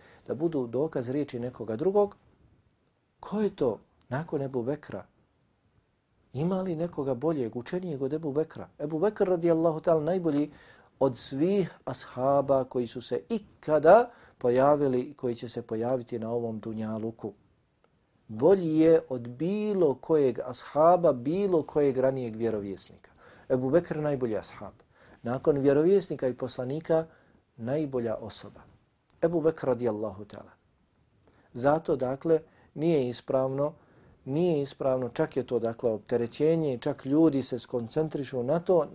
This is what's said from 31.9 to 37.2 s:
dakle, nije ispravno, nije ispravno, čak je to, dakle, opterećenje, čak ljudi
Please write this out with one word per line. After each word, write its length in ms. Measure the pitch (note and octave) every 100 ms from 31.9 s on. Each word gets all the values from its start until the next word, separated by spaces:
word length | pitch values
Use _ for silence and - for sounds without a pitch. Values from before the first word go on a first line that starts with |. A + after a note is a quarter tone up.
| D3
dakle, 440 | B2+ C#3 E3+ D#3+ - _ _
nije 360 | - E3 D#3 B2
ispravno, 640 | A#2 - C3 C3 C3+ D3 E3+ _ _ _ _ C3
nije 360 | D3 F3+ D3+
ispravno, 480 | C#3 - C#3 C3 B2
čak 280 | - D#3 C3+
je 60 |
to, 160 | A#2+ A#2+
dakle, 320 | A#2 A#2 A#2+
opterećenje, 840 | G#2+ - A#2+ A#2 - D3+ E3 D3+ A#2+
čak 280 | D3+ - C3+
ljudi 380 | D3